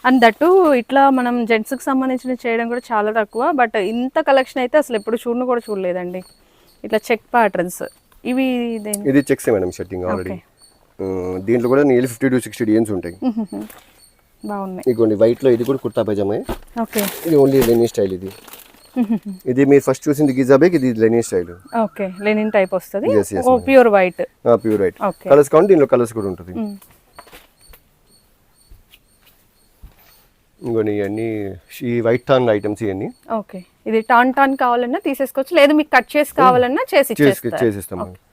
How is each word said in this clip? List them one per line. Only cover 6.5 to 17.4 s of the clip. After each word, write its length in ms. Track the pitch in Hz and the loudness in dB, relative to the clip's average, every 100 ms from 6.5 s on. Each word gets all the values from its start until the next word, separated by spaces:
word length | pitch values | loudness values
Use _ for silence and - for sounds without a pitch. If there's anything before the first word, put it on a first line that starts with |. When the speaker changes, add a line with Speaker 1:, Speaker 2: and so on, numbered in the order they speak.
| _ _ _ | _ _ _
Speaker 1:
ఇట్లా 140 | 214 220 - | -6 -6 -4
చెక్ 80 | 226 | -6
ప్యాటర్న్స్, 640 | _ 247 214 185 175 - - _ _ _ | _ 0 0 -2 -6 -8 -14 _ _ _
ఇవి 500 | 226 254 262 247 240 | -6 -2 -2 -2 -6
ఇదేంటి? 340 | 226 208 202 202 | -8 -8 -4 0
Speaker 2:
ఇది 100 | 135 | 0
చెక్స్ 300 | 135 139 - | 0 -2 0
మేడం, 220 | 104 90 | 0 -2
షర్టింగ్ 340 | 90 92 92 | -8 -10 -8
already. 280 | 90 95 92 | -6 -6 -6
Speaker 1:
ఓకే. 80 | 90 _ _ _ _ _ - | -12 _ _ _ _ _ -10
Speaker 2:
ఆ, 360 | 95 95 90 92 | -6 -6 -6 -6
దీంట్లో 300 | 98 120 120 | -2 0 2
కూడా 140 | 135 | 2
nearly 240 | 147 123 127 | 4 2 0
ఫిఫ్టీ 200 | 113 135 | -4 -2
to 120 | 127 | -2
సిక్స్టీ 260 | 113 - | -4 -6
డిజైన్స్ 260 | 110 107 110 | 0 0 0
ఉంటాయి. 260 | 95 85 90 | -4 -8 -6
Speaker 1:
మ్మ్. 380 | 254 220 214 208 214 - _ _ _ _ _ _ | -6 -6 -8 -10 -14 -18 _ _ _ _ _ _
బాగున్నాయి. 460 | 214 202 196 185 127 | -12 -10 -10 -6 -4
Speaker 2:
ఇదిగోండి, 240 | 113 110 | 0 0
వైట్ 300 | 104 113 120 | 2 2 2
లో 60 | 131 | 2
ఇది 140 | 117 | 2
కూడా 140 | 123 135 | 0 -4
కుర్తా 240 | 117 120 | -4 -4
పైజామా. 320 | 107 101 101 113 262 - - 233 | -2 -2 -2 -4 -6 -12 -12 -10
Speaker 1:
ఓకే. 240 | 226 220 196 - 165 | -6 -6 -8 -8 0
Speaker 2:
ఇది 100 | |
only 300 | 151 | 2